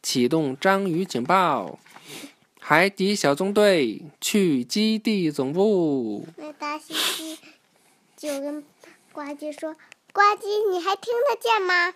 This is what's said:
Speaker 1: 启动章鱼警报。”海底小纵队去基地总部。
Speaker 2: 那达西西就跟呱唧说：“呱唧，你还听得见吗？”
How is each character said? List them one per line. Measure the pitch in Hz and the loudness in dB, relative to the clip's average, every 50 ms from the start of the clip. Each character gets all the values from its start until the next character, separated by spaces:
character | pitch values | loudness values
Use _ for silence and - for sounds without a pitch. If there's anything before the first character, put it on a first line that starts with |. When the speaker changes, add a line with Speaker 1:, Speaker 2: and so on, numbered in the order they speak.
Speaker 1:
启 | - - - 135 120 | -6 -2 0 2 2
动 | 123 156 160 156 135 131 | 2 2 2 0 0 -4
章 | - - 190 196 196 196 190 | 0 2 2 2 2 0 -2
鱼 | 160 165 190 | -2 -2 -4
警 | 180 - 127 120 | -4 -4 -6 0
报。” | - 180 190 185 170 143 117 95 80 - - _ - - - - - - - - - _ _ _ _ _ _ | 2 2 2 4 2 0 -2 -4 -6 -10 -14 _ -20 -20 -20 -20 -18 -18 -18 -18 -20 _ _ _ _ _ _
海 | - - 151 156 180 196 | 0 2 4 4 4 4
底 | - - 185 196 208 | 2 0 0 0 0
小 | 196 - 143 143 | 2 2 0 2
纵 | 143 185 196 202 | 2 -2 0 4
队 | 214 208 208 190 170 135 113 101 - 175 151 - _ | 4 6 6 6 4 2 0 -2 -8 -12 -18 -16 _
去 | - - - 208 190 175 143 127 120 | -6 0 2 2 4 4 2 0 0
基 | 120 - 208 214 220 220 | -2 0 0 2 2 0
地 | 214 214 233 214 196 175 156 | 0 0 0 0 2 0 -2
总 | 143 147 135 131 151 | -2 -2 -4 -2 0
部。 | 180 196 220 208 185 170 156 143 135 120 107 104 - - - - | 2 2 4 4 2 2 2 0 0 -2 -4 -6 -8 -10 -14 -16
Speaker 2:
那 | - 302 302 294 | -16 -16 -16 -12
达 | _ 302 294 294 311 | _ -8 -8 -8 -10
西 | 302 - 320 | -10 -8 -6
西 | 311 320 - - 330 320 320 311 - - - _ _ _ _ _ _ _ _ _ _ _ _ _ | -4 -4 -4 -4 -6 -8 -10 -12 -14 -18 -20 _ _ _ _ _ _ _ _ _ _ _ _ _
就 | - - 302 285 277 | -12 -8 -8 -6 -6
跟 | 277 294 294 302 294 _ _ _ - - - _ _ _ | -6 -8 -8 -10 -12 _ _ _ -20 -20 -20 _ _ _
呱 | _ 311 | _ -12
唧 | 294 277 294 285 294 302 | -12 -12 -12 -10 -10 -12
说 | 294 - - 311 320 _ - _ - _ _ _ _ | -10 -8 -10 -10 -10 _ -20 _ -20 _ _ _ _
：“呱 | 392 | 2
唧， | 403 403 415 403 440 392 415 427 440 403 | 2 2 2 0 -4 -4 -2 -2 0 0
你 | 370 349 | -2 -2
还 | 330 392 392 | -2 -2 -4
听 | 392 - 453 480 480 508 571 | -4 -4 -6 -2 0 0 0
得 | 466 453 | -2 -2
见 | - 453 453 427 | 0 0 0 0
吗？” | 381 359 359 349 349 359 359 | 2 2 2 2 0 0 -4